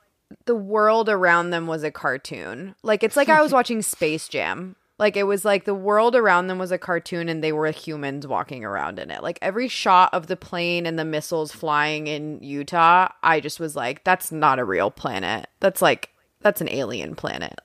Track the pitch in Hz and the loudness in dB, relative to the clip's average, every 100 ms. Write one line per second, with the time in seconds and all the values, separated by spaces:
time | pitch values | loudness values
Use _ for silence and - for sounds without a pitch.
0 | _ _ _ - - 233 196 214 214 220 | _ _ _ -10 -2 -2 0 2 4 4
1 | 220 202 180 170 175 170 165 160 151 - | 2 4 6 4 2 -2 -4 -4 -6 -4
2 | 151 131 - 131 80 117 190 - 220 214 | -4 -4 -6 -12 -10 -12 -14 -8 -2 0
3 | 220 285 285 311 302 262 240 226 - - | 2 2 4 6 6 2 2 -2 -4 -2
4 | 156 160 - 139 85 95 185 185 _ - | -2 -2 -6 -6 -4 -6 -10 -16 _ 0
5 | 214 202 202 202 208 202 208 196 190 208 | 0 2 0 0 2 0 0 -4 2 4
6 | 233 240 208 175 185 185 185 175 - 170 | 4 4 4 4 2 -4 -4 -4 -2 -4
7 | - 175 170 165 156 151 156 156 - 151 | -4 -6 -4 -2 -2 0 -2 -4 -10 -8
8 | 143 139 143 107 - 131 107 98 73 98 | -6 -8 -4 -4 -4 -8 -6 -4 -6 -8
9 | 67 73 151 170 - 202 254 - 220 180 | -10 -8 -8 -6 -4 -4 -4 -2 4 6
10 | 185 185 160 185 - 175 175 175 170 165 | 6 2 -4 -8 -8 -4 -2 -2 -2 -4
11 | 160 151 - 165 151 - 160 147 151 151 | -4 -4 -4 -4 -4 -6 -2 0 0 -2
12 | 151 151 151 151 139 143 143 175 165 180 | -6 -6 -8 -10 -10 -8 -2 4 6 6
13 | 185 - - 160 147 - 165 147 123 143 | 4 0 0 2 0 -8 -8 -4 -6 -4
14 | - 185 - 160 151 131 117 92 98 - | 0 0 -2 0 2 2 0 0 0 -2
15 | - 98 90 107 - - 196 180 175 120 | -6 -4 -4 -6 -8 -2 -2 2 2 2
16 | - _ _ _ 208 202 165 127 - 113 | -4 _ _ _ 0 0 -4 -4 -6 -6
17 | 73 - - - 82 - | -10 -10 -10 -8 -10 -10